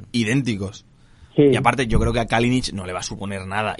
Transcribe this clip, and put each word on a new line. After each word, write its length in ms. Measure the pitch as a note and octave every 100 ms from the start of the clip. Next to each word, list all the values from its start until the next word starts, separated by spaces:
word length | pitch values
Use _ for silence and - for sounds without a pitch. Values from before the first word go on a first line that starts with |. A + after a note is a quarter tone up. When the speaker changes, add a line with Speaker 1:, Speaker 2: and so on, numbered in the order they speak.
| -
Speaker 1:
idénticos. 720 | A#2+ G#2+ C3+ B2+ G2+ F#2+ - - _ - - -
Speaker 2:
Sí. 100 | - C#3+
Speaker 1:
Y 60 | A#2
aparte, 300 | A#2 B2 A#2+
yo 120 | A2
creo 140 | A2+
que 80 | A#2
a 60 | A2
Kalinic 460 | A#2 B2 B2+ -
no 100 | G2 F2+
le 60 |
va 60 | F2+
a 20 |
suponer 440 | - A2 G2 G2 F#2+
nada 280 | G2+ G#2+